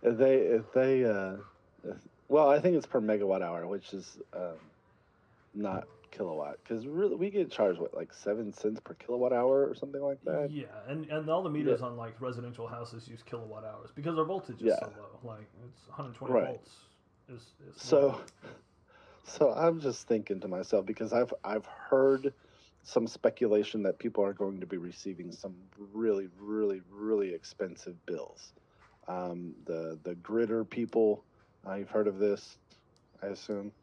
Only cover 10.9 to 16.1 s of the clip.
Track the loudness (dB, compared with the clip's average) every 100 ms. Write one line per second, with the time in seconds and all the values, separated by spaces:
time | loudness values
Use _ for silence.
10.9 | -8 -4 -4 0 0 0 0 2 2 0
11.9 | -6 -10 -8 -8 -6 -10 -10 -10 -10 -12
12.9 | -14 -16 -20 -12 -10 -10 -12 -12 -12 -14
13.9 | -8 -2 0 0 -2 -6 0 4 4 0
14.9 | -12 -18 -16 -14 -14 -16 -20 -20 -20 -18
15.9 | -12 -12